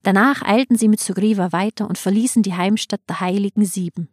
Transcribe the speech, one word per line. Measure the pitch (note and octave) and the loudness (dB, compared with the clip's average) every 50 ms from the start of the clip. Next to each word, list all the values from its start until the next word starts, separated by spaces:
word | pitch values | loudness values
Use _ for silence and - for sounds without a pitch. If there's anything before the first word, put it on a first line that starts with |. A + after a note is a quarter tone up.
Danach | _ F#3+ F#3+ G3 A3 C4+ C#4 - | _ 2 4 4 4 4 2 0
eilten | - - G3+ A#3+ C4+ _ A#3+ | 0 2 2 2 2 _ 0
sie | A3 G#3+ G#3+ | 2 4 2
mit | G#3+ - | 2 2
Sugriva | - - F#3 F#3+ G3+ G#3+ A3 G3 F3+ F3+ | -2 -6 -4 -2 0 0 2 0 0 -2
weiter | D#3+ E3+ G3 G#3+ - - G#3 - | -2 -2 -4 -4 -4 -6 -6 -6
und | G3+ | -6
verließen | - - F#3+ G3+ G#3+ A#3 B3+ - A#3 | -4 -2 0 0 2 0 2 2 0
die | G3+ G3 F3 | 0 0 0
Heimstatt | F3 F3 G3 G#3+ A3 - _ - - _ - | 0 0 0 0 0 -2 _ -8 -8 _ -12
der | - - | -8 -6
heiligen | F#3 F3+ F#3 G3+ G3+ G3 _ G#3+ G#3 | -4 -2 -2 -2 -2 -2 _ 0 0
Sieben. | F3+ - F#3+ F3+ E3+ _ E3+ E3+ - | 0 0 -6 -6 -6 _ -8 -12 -12